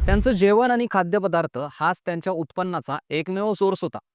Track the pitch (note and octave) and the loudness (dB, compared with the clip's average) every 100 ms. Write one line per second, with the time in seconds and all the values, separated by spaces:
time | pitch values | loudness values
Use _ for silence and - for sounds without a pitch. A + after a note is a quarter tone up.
0 | - F#3+ A#3 G#3 G3 G#3 B3 A#3+ A#3+ G3 | 2 2 4 4 4 4 4 2 0 0
1 | F3 G3+ F#3+ E3+ E3 B2 C#3+ - D#3+ F3+ | 0 0 0 0 -2 -4 -10 -4 -2 -2
2 | - E3+ F#3+ F3 E3 - F#3 E3+ - C#3+ | -4 -6 -4 -4 -4 -6 -4 -6 -6 -8
3 | - D3 E3 F#3+ G#3+ G3+ G3 G3 E3 - | -6 -6 -4 -4 -2 0 0 0 -4 -8
4 | - | -14